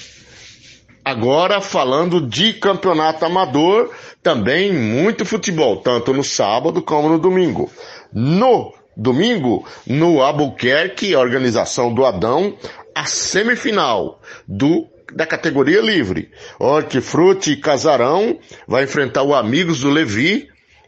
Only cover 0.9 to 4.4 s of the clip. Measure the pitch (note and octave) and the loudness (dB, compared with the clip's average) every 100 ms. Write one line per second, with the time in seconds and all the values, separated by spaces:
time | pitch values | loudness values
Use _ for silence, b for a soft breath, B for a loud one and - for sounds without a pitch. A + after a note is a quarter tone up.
0.9 | _ C#3 B2 A#2 D3 F#3 G3+ G3 F3+ C3 | _ -8 -2 0 2 2 0 -2 -2 0
1.9 | C3+ F3 F3 C3+ G#2 A3 A3 G3+ F#3+ F#3+ | 0 2 0 -2 0 -2 0 0 0 0
2.9 | D#3+ D#3 D#3+ E3+ F3+ F3+ C#3 E3 G#3 A#3+ | 2 0 0 -2 0 0 2 4 4 0
3.9 | B B B F3+ C#3 | B B B 0 0